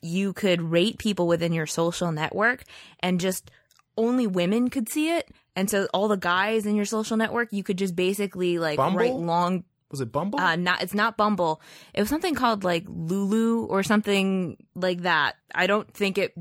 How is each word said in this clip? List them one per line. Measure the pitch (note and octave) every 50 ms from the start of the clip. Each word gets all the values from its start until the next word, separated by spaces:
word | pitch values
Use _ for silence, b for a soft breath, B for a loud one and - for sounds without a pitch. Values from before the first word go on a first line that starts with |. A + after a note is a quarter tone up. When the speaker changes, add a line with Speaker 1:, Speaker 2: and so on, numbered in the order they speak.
Speaker 1:
you | - E3 E3+ F#3+ G3 G3 F3+
could | - - F#3+ F3 E3+
rate | E3 D#3+ E3 E3+ F3+ A3+ - -
people | - A3 G3 F3 F3
within | E3+ E3+ E3 E3+ E3+ E3
your | E3 D#3
social | - - - E3 E3+ E3+ - F3+ E3+
network | D#3 D3+ D#3+ - - F#3+ G#3+ A#3+ B3+ - B B B B B B B B
and | - F3+ F#3 F3
just | F#3 F#3+ F#3 - - b b b b b b b _ _ _
only | G#3+ A3+ A#3 B3 B3+ A#3+
women | G3+ F#3 F3+ F3 F3+ G#3 A#3+ B3 B3
could | - C#4 A3 -
see | - D4+ D4+ D#4+
it. | E4+ E4 - - b b b b -
And | F#3 F#3+ G3
so | G#3+ G3 G3 - -
all | F#3 G3+ G#3+
the | G#3
guys | F#3+ - F3 F3 F#3 G3 G#3+ A3+ A3+ G#3
in | G#3 G#3
your | G#3 G3+
social | G3+ A3 G#3+ A3 - A3+
network, | A3 A3 G#3 - A#3 A#3 A3
you | G3+ G3+ F#3
could | - G3 F3+
just | G3 F#3+ E3+
basically, | F3+ F3+ F#3 G3+ G3+ G3+ F#3 - F#3 F#3 F3 E3+ E3+
like, | E3 D#3 D3+
Speaker 2:
Bumble? | C#3+ C3+ D#3+ F#3+ G3
Speaker 1:
write | A#3 B3 B3+
long | E3+ E3+ E3+ E3 F3 F3 F3 F#3 F3 - _ _ _ _ _
Speaker 2:
Was | - C3+
it | B2+ G#2+
Bumble? | B2+ C#3+ F3 G3+ A3 C#4+
Speaker 1:
Uh, | F#3 F3 E3
not, | E3+ F3+ F3+ F3 -
it's | E3 F3+ G#3
not | G#3 G#3+ A#3 A3 -
Bumble. | G#3 G#3+ G#3 F#3 F3 D#3+ D#3 B B B B B B B
It | - -
was | G#3 A3
something | C#4 D#4+ F#4 F#4 D4
called, | A#3 C4 A#3 A3 G3+ F#3+
like, | F3+ F3 E3 - -
Lulu | - E3+ D#3+ E3 F#3 G3 G3 F#3+ G#3+ A3+ A3+ A3+ A3+ A#3 A3
or | - F#3+ G3
something | G3 - G#3+ G#3+ G#3 G3+ G3+ G3 F#3+ F#3+ F#3+ F#3 F3+ D#3 - - - _ -
like | F3+ F3+ F#3 F3+ F3
that. | F3 F3+ E3 D#3 C#3+ - - _ _ - -
I | - F3+
don't | F#3 G3+ G#3+ - -
think | - - G3+ G3 F#3
it | G3 F#3 - - E3+